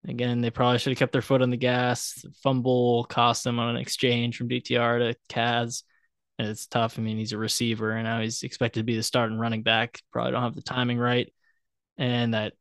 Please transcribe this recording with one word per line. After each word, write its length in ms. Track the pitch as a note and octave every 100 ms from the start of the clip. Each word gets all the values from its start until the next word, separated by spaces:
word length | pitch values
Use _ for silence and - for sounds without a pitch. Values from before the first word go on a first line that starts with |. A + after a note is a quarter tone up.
| -
again, 320 | B2 B2 A#2+
they 80 | A#2+
probably 300 | A#2+ B2 B2
should 140 | -
have 60 | B2+
kept 140 | B2+
their 80 | C3
foot 220 | - C3+
on 80 | B2+
the 80 | B2
gas. 680 | B2 B2 B2 A#2+ - - - -
Fumble 640 | C3+ C3 B2 B2 A#2+ A#2+
cost 400 | A#2 - A#2+ A#2
them 140 | B2+ A#2+
on 180 | A#2 A#2+
an 60 |
exchange 560 | B2+ - B2+ A#2+ A#2+ A#2
from 100 | A#2+
D 120 | B2
T 160 | - A#2+
R 200 | A#2 A#2+
to 160 | A#2+ A#2 _
Kaz. 540 | - A#2 A#2 A#2 - _ _ _ _ _ -
And 100 | G#2+
it's 180 | G#2+ -
tough. 320 | B2 A2+ -
I 40 |
mean, 160 | A2 A2
he's 140 | A2
a 40 | G#2+
receiver, 540 | A2 - A#2+ A2 A2
and 140 | A2+
now 180 | A2+ A2+
he's 200 | A2 A2+
expected 380 | A#2 - A#2 A2
to 40 |
be 120 | A2 A2+
the 60 |
starting 340 | - B2+ A2+ A2
running 260 | A#2 A2
back. 380 | A2+ A2+ A#2 - _
Probably 220 | B2 B2
don't 100 | B2
have 120 | A#2+
the 80 | -
timing 340 | - B2+ B2 A#2+
right, 340 | A#2+ B2 - _ _ _ _ _ _ -
and 340 | B2 A#3+ A#3
that 220 | A3 G#3+ _